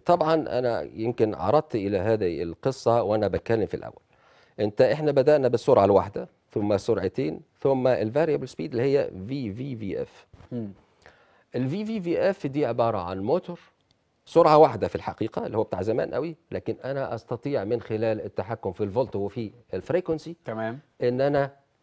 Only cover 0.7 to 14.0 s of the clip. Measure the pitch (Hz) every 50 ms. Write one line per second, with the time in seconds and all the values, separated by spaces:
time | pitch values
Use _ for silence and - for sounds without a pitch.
0.7 | 113 92 71 - 62 92 110 120 120 - 117 107 101 - 85 98 120 151 156 -
1.7 | - 113 95 98 101 95 87 110 113 107 101 87 85 71 82 85 82 - - 131
2.7 | 131 - - 120 117 117 104 95 110 110 104 98 90 87 - - 117 113 98 87
3.7 | - - - 53 - - _ _ _ _ _ _ _ _ _ _ _ - 107 107
4.7 | 104 - 131 117 107 147 156 151 139 139 127 147 151 147 131 123 123 117 - -
5.7 | 131 110 98 98 101 95 87 95 - - - - _ _ _ _ - 113 104 104
6.7 | 104 95 - - 113 98 87 95 - - 135 156 160 - 165 _ _ _ - 139
7.7 | 135 131 127 127 123 82 104 110 117 147 165 165 143 143 135 131 - - - -
8.7 | - 113 123 139 135 143 - - - 92 92 107 135 143 127 104 95 117 131 143
9.7 | 131 110 107 98 - - - - - - - _ _ - - - 127 120 113 101
10.7 | 95 _ _ _ _ _ - - - _ _ _ _ _ _ _ - 123 127 131
11.7 | 151 202 214 214 226 220 175 175 170 - 110 190 190 - - 147 131 151 143 117
12.7 | 117 123 120 117 113 98 87 87 95 95 98 107 151 185 - - 175 - - _
13.7 | _ _ _ _ _ _